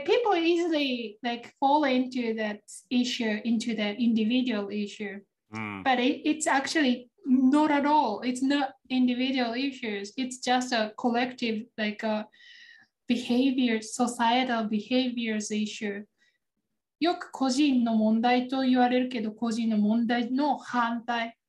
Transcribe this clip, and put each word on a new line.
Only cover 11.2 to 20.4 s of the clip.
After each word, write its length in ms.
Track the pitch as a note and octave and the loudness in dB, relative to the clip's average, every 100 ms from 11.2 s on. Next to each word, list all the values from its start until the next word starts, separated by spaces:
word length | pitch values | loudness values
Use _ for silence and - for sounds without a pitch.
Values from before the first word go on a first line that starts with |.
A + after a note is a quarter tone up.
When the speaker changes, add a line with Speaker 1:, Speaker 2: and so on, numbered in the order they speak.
| B3+ - A#3 G#3+ - - | -2 -4 -4 -4 -6 -6
Speaker 1:
like, 260 | G#3 G#3 | -6 -4
a 240 | A3 G#3+ G#3+ _ - - - - _ _ - | -4 -4 -6 _ -20 -20 -20 -20 _ _ -4
behavior, 760 | A3+ - A#3+ C4+ C4 B3 A3 | -2 0 2 2 2 2 0
societal 840 | - - A#3+ - A#3 B3 B3+ A3+ G#3+ | -4 -4 -2 0 2 2 0 -2 -2
behaviors 840 | G#3+ - B3+ B3+ A#3+ A3+ G#3+ G#3+ | -4 0 0 0 -2 -4 -4 -4
issue. 540 | G#3+ G#3 - G#3 G3+ G#3 _ _ _ _ _ _ _ _ - | -4 -4 -6 -8 -8 -12 _ _ _ _ _ _ _ _ -2
よ 160 | D#4+ | -2
く 160 | F4 - | -2 -6
個 180 | - C4 | -2 0
人 340 | B3+ D4 B3 | 2 2 2
の 120 | A#3 | 2
問 260 | A3 G#3+ A3+ | 2 2 4
題 260 | A#3+ B3 B3+ | 4 2 0
と 140 | C4+ | -2
言 180 | C4 B3+ | 2 4
わ 100 | B3 | 4
れ 120 | B3+ | 2
る 80 | B3+ | 0
け 120 | B3 | -4
ど、 100 | G#3+ | -6
個 200 | - A#3 | -4 -4
人 180 | A3+ A3+ | -2 0
の 80 | G#3 | 2
問 300 | G#3 A#3 A#3 | 2 2 2
題 240 | A#3+ A#3 | 0 0
の 260 | C4 | 0